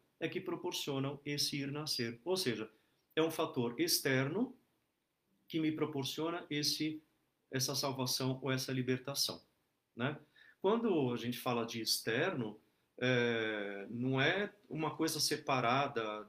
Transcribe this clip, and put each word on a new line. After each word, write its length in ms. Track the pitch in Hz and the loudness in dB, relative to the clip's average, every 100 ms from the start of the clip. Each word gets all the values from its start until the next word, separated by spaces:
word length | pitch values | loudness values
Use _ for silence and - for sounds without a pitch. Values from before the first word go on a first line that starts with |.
| _ - | _ -6
é 100 | 160 | -6
que 120 | 185 | -4
proporcionam 800 | 180 170 175 175 - 135 135 143 | -6 -4 -4 -4 -2 -2 -2 -4
esse 320 | 147 143 - 147 | -6 -2 -2 -2
ir 140 | 139 | -4
nascer. 500 | 147 151 - 117 117 | -4 -4 -2 -2 -4
Ou 120 | 175 185 | -2 0
seja, 340 | 135 107 110 _ _ _ _ - | 0 0 -4 _ _ _ _ 0
é 60 | |
um 80 | 160 | 2
fator 480 | 160 156 135 117 120 | 2 -2 0 -2 0
externo 760 | 170 - 143 131 135 185 254 - _ _ _ _ _ _ _ _ - | 2 2 2 2 2 0 -2 -4 _ _ _ _ _ _ _ _ -6
que 100 | 160 | 0
me 140 | 156 | 0
proporciona 720 | 151 151 139 131 - 165 175 170 | 2 0 0 -2 -2 -2 -2 -2
esse, 540 | 147 147 - 156 156 _ _ _ _ - | 0 0 0 -2 -4 _ _ _ _ -4
essa 240 | 135 131 | -2 0
salvação 640 | 131 139 131 127 - 131 131 | 0 0 0 0 0 0 0
ou 100 | 139 | 0
essa 200 | 131 131 | 0 0
libertação, 680 | 131 123 127 - - - 90 _ _ _ _ _ - | -2 2 0 0 -2 -2 -2 _ _ _ _ _ -4
né? 200 | 131 147 - - - _ | -2 -2 -12 -20 -20 _
Quando 500 | 196 233 233 165 127 | 2 4 4 4 2
a 40 | 120 | 0
gente 220 | 120 120 | -2 -2
fala 260 | 131 120 | 0 0
de 160 | 117 117 | -2 -4
externo, 800 | 107 - - 117 180 156 107 - _ _ _ - | 0 0 0 2 0 0 -4 -6 _ _ _ -2
é, 880 | 127 123 120 113 110 107 101 101 101 | 2 4 4 2 0 -2 -4 -6 -8
não 320 | 120 127 131 | -4 0 4
é 320 | 143 185 208 - - | 4 2 -2 -6 -10
uma 260 | 156 151 | -4 -2
coisa 240 | 143 160 156 | 0 0 2
separada 1080 | - 147 - 131 117 131 139 117 110 107 | 0 0 2 2 4 4 2 -2 -2 -4